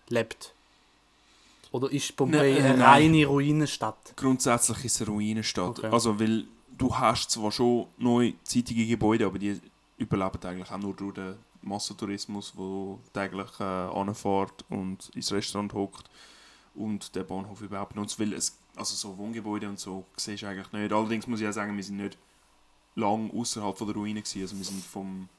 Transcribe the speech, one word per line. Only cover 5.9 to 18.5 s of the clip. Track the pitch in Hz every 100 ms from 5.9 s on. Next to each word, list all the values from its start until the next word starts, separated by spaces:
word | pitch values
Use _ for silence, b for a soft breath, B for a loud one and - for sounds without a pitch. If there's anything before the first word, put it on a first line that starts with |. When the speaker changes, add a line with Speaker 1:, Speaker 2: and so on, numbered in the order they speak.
| 117 113 107
Speaker 2:
weil | 110 113 - - _ -
du | 131 117
hast | 120 123 -
zwar | 117 107
schon | - 120 120 - -
neue | 120 120 120 -
zeitige | - 123 120 117 113
Gebäude, | 113 107 110 101
aber | 98
die | 101 98 - _ _ -
überleben | 107 104 95 90
eigentlich | 90 90 92
auch | 98
nur | 101 92
durch | 98 95
den | 95 101 _ _
Massentourismus, | 98 101 - 107 101 101 - 101 101 95
wo | 95 95 98 104 -
täglich, | 104 95 95 98 -
äh, |
anfährt | 98 92 92 95 98 107 98 98 95 - -
und | 104 95 95 - 123
ins | -
Restaurant | 101 - 101 104
hockt | 104 98 - - b b b b b b -
und | 110 101 - 95
den | 92
Bahnhof | 95 101 92
überhaupt | 101 98 101 104
nutzt. | 104 -
Weil | 107
es, | - -